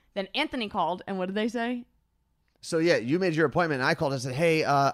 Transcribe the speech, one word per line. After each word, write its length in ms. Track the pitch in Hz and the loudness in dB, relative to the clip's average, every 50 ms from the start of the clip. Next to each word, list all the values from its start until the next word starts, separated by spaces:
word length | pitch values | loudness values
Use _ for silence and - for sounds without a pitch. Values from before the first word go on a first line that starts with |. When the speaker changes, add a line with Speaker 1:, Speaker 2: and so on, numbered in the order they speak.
| _ _ - | _ _ -8
Speaker 1:
then 140 | 202 196 - - | -8 -8 -6 -4
Anthony 320 | 254 302 302 - 254 220 | -4 -4 -4 -4 -6 -6
called, 360 | 202 - 196 170 160 180 185 - | -4 -2 -2 -2 -2 -2 -6 -6
and 100 | - 196 | -6 -4
what 100 | 185 180 | -4 -4
did 80 | 185 196 | -4 -2
they 120 | 214 214 | -2 -2
say? 380 | 240 220 240 233 240 247 247 240 _ _ _ _ _ _ _ _ _ _ _ _ _ _ _ - | -2 -2 -4 -4 -4 -6 -6 -10 _ _ _ _ _ _ _ _ _ _ _ _ _ _ _ -8
Speaker 2:
So, 140 | - 170 | -2 0
yeah, 200 | 160 165 175 160 | 2 4 4 4
you 200 | 120 110 123 151 | 2 2 0 0
made 160 | 180 190 180 156 | 2 2 2 2
your 140 | 156 160 | 2 2
appointment, 340 | 131 123 175 175 160 143 127 | 2 2 0 0 0 0 0
and 60 | 131 151 | 2 0
I 60 | 170 | 0
called 180 | - 160 139 139 | 0 0 -2 -2
and 80 | 131 | -4
said, 140 | 120 135 123 | -4 -6 -2
"Hey, 280 | 143 170 165 160 160 123 | 0 2 2 4 2 2
uh, 280 | 117 143 139 139 139 | 4 4 4 4 2